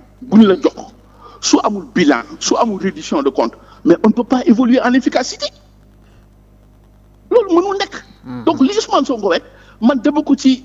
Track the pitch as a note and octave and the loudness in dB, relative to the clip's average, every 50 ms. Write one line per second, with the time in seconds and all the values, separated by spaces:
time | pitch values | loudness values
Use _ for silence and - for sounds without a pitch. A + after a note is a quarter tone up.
0 | - _ _ - - - - A3 A3 G3 F#3 - - - - - - - - - | -20 _ _ -18 -6 2 6 6 6 6 6 2 0 -2 -2 -4 -18 -18 -20 -20
1 | - _ _ - - - - - - - - - - A#3 G#3 G3 D#3+ B2+ - - | -20 _ _ -20 -20 -20 -16 -10 -6 -4 -4 -2 -2 -4 -6 -6 -10 -6 -2 0
2 | - C#4+ C3+ A#2 - - - - - - - - - A3+ G3 F3+ - F#3+ - D3+ | 2 2 2 0 -2 -10 -14 -10 -4 -4 -2 -2 -2 -2 -4 -4 -6 -6 -8 -8
3 | - - G3+ D3+ C#3 C#3 - - A#2 A#2+ - - - - - - - D#3 E3+ - | -8 -6 -4 -2 -2 -2 -4 -4 -8 -8 -10 -12 -20 -20 -14 -4 0 0 2 2
4 | - A3 - A#3+ A3+ - C4 B3 - - A3 G#3+ C4 A3+ B3+ B3 G#3 B3 B3 C4 | 2 0 2 0 -2 -2 -2 0 2 2 2 2 4 2 2 2 2 2 0 0
5 | - D4+ - - B3+ - - - D5 D5+ - _ _ _ _ _ _ _ _ _ | 0 0 -2 -2 -4 -4 -8 -10 -10 -12 -12 _ _ _ _ _ _ _ _ _
6 | _ _ _ _ _ _ _ _ _ _ _ _ _ _ _ _ _ _ _ _ | _ _ _ _ _ _ _ _ _ _ _ _ _ _ _ _ _ _ _ _
7 | _ _ _ _ _ - - A#4+ G#4 F#4+ E4 F4 F#4 G4+ G4 G4+ G4 - - - | _ _ _ _ _ 0 2 2 2 2 0 0 0 0 -4 -6 -6 -8 -10 -18
8 | - - - _ - C3 B2+ B3 A3 - - B3 C4 F#4 G#4 A4 - - G4 D#4+ | -20 -20 -20 _ -16 -14 -10 -4 -2 -2 0 2 2 0 0 -2 -4 -2 0 -2
9 | C#4 - B3+ G#3+ G3+ F#3+ E3+ - - - - - - - - - A3 B3 C#4+ A#3+ | 0 -2 -4 -4 -2 -2 -2 -2 -4 -8 -20 -20 -20 -20 -8 0 2 2 2 2
10 | G3 D4 D4 D4+ D4 - C#4 - - C4 B3+ - | 0 0 0 0 0 0 0 2 2 0 0 0